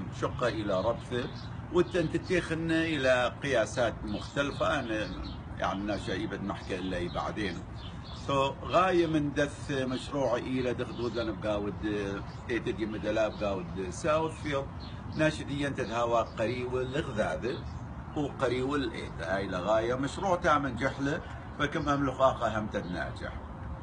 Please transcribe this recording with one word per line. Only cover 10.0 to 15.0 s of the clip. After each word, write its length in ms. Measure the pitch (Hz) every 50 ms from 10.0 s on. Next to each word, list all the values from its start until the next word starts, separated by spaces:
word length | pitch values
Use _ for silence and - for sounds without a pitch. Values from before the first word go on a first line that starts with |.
| - - 139 143 135 117 117
إلى 380 | 120 113 123 131 131 123 123 120
دخدود 440 | 120 123 107 95 104 120 120 107 117
لنا 140 | 113 110 101 92
بقاود 320 | - 107 104 104 101 104 92 - 107 107 104 104 101 98 101 101 - - - - - -
إيتا 200 | 120 110 - 180
دي 160 | 180 - 110
مدلا 420 | 107 110 98 85 107 107 110 110 104
بقاود 640 | 98 92 104 101 98 92 87 82 82 92 95 90
ساوث 520 | 175 - - 160 151 156 160 156 156 -
فيلد. 220 | - 151 143 139 135 - - - - - - -